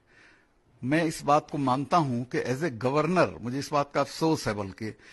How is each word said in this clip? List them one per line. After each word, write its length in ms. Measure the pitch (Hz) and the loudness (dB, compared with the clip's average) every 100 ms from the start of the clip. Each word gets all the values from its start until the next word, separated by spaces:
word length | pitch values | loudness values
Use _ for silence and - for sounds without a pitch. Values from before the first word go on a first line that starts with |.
| _ - - _ _ _ _ - | _ -20 -20 _ _ _ _ -8
मैं 220 | 123 156 165 | -2 0 0
इस 180 | - | -2
बात 240 | 143 147 147 | 4 4 2
को 60 | 151 | -2
मानता 400 | 135 127 139 180 | 0 0 2 2
हूं 260 | 143 120 127 160 | 2 -2 -2 -4
कि 80 | |
as 180 | - 127 | -2 -2
a 80 | 160 113 127 | -2 -2 0
governor, 560 | 143 151 180 123 82 | 0 2 4 2 0
मुझे 180 | 110 135 | -6 -6
इस 100 | - | -2
बात 200 | 147 143 151 | -2 0 -2
का 60 | |
अफसोस 460 | 139 - 160 156 127 | -2 0 0 0 -2
है 60 | |
बल्कि, 380 | 104 98 - 110 104 - | -4 -6 -8 -12 -12 -20